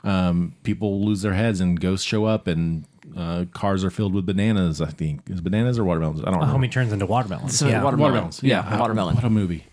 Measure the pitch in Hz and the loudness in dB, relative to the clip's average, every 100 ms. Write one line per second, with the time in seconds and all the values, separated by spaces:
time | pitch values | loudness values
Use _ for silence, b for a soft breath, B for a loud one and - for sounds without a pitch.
0 | 101 95 90 87 85 - - 104 107 98 | 0 2 2 0 -2 -4 -6 -2 -2 0
1 | 104 104 104 95 113 95 92 87 90 95 | 0 0 0 0 0 2 0 2 0 -2
2 | - 110 110 107 - 82 82 80 73 _ | -2 0 2 0 0 -2 -2 -4 -8 _
3 | 78 80 85 87 87 - 101 95 95 - | -16 -8 -4 -4 -6 -4 -2 0 -2 -2
4 | 104 98 90 95 107 104 87 76 80 - | -2 -2 -2 0 2 2 0 0 -4 -4
5 | 78 71 - 92 87 104 120 120 95 82 | -6 -6 -8 -6 -2 0 0 0 0 0
6 | 80 78 - 92 73 131 123 131 120 104 | 0 -2 -2 0 2 2 2 0 0 0
7 | 95 117 110 87 135 - 139 110 117 131 | 0 0 -2 -6 -4 0 2 2 2 4
8 | 151 117 87 - 135 101 - 110 113 110 | 4 2 -2 0 2 2 0 0 0 0
9 | 90 110 117 107 95 80 - | 0 2 2 2 2 -4 -6